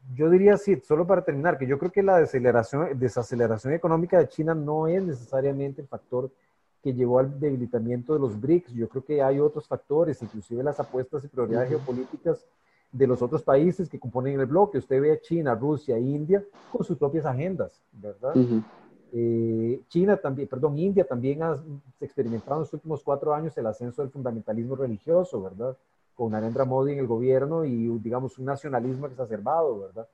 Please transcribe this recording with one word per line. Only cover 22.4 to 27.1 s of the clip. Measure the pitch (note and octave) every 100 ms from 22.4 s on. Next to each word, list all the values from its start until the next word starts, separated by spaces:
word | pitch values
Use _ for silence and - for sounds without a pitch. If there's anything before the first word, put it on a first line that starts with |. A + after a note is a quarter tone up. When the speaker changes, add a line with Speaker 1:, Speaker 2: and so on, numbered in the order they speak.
| -
Speaker 1:
en | D3
los | D#3
últimos | D3+ D#3+ D#3+
cuatro | - D3+ D3+
años | D3 D#3+ C#3+
el | A2+
ascenso | G#2+ A#2+ A#2+
del | C3+
fundamentalismo | C#3 B2 A2+ G#2 A2 A#2+
religioso, | C3 C3 G#2 D3+ F3 F3+ A#2+
¿verdad? | F#2+ F#2 B2 C3 _ _ _
Con | - A2+
Narendra | G#2+ A2+ A#2+
Modi | B2+ C3 C#3
en | C#3+
el |
gobierno | B2